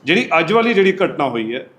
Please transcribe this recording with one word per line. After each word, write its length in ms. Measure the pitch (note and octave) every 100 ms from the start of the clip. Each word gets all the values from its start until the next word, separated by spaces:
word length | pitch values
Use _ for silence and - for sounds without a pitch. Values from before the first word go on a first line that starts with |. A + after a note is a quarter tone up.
ਜਿਹੜੀ 240 | B2+ F#3 B3 E3
ਅੱਜ 140 | E3
ਵਾਲੀ 220 | A3 A3+
ਜਿਹੜੀ 220 | G#3+ F#3+ F#3
ਘਟਨਾ 240 | F3+ - C#3
ਹੋਈ 260 | A#2 A2
ਹੈ 120 | A#2+ -